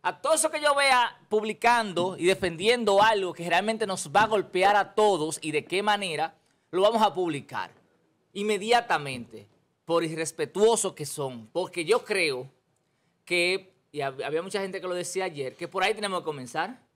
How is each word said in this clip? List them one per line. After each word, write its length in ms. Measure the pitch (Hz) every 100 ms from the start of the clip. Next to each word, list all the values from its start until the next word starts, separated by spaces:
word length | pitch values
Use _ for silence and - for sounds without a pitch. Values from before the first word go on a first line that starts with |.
A 160 | - 180
todos 180 | - 311
esos 140 | 311
que 120 | 311
yo 120 | 294
vea 440 | 277 277 254 240 - _
publicando 880 | 214 214 202 233 240 214 175 180 185
y 60 |
defendiendo 760 | 170 190 190 165 202 247 214 196
algo 320 | 220 214 185
que 120 | 156 170
realmente 380 | 170 208 220 214
nos 220 | 185 156
va 120 | 143
a 40 | 214
golpear 480 | 214 - 180 190 208
a 180 | 196
todos 440 | - 214 185 156 151
y 80 | 156
de 140 | 147 -
qué 160 | 180
manera, 520 | 208 208 196 151 160 _ _ _ _
lo 100 | 175
vamos 220 | 202 233
a 100 | 214
publicar 580 | 160 175 143 - 113 90 _ _ _ _ _ _
inmediatamente 1120 | 196 208 202 214 240 233 165 143 127 113 110 101 _ _ _
por 180 | - 170
irrespetuosos 920 | 165 160 160 - 147 185 220 226 190
que 100 | -
son. 440 | 147 - 139 123 107
Porque 360 | 165 185 180
yo 200 | 160 233
creo 440 | - 202 160 127 127 _ _ _ _ _ _ _
que, 480 | - 175 175 190 190 _ _
y 60 | 147
hab-, 260 | 139 131
había 160 | 131 156
mucha 180 | 185 196
gente 200 | 190 190
que 60 | 180
lo 80 |
decía 300 | 180 175 185
ayer, 300 | 185 147 131 -
que 120 | 170
por 140 | 190
ahí 100 | 190
tenemos 260 | 214 208 185
que 40 |
comenzar. 560 | 156 147 127 151 185 254 _